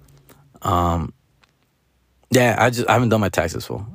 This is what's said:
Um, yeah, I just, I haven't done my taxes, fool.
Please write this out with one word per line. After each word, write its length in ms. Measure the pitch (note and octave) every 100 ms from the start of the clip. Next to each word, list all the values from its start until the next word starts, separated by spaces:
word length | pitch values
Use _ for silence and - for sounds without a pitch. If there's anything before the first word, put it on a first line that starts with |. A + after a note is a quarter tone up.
| _ - _ - _ -
Um, 540 | - F2 E2+ E2+ D2 - _ _ _ _ _ _ _ _ _ _ _
yeah, 260 | B2+ A#2+ -
I 120 | A#2+
just, 180 | A#2+ -
I 40 |
haven't 160 | A2+ A#2+
done 100 | A2
my 80 | F#2+
taxes, 360 | - E2+ -
fool. 220 | - A#1+ G#2+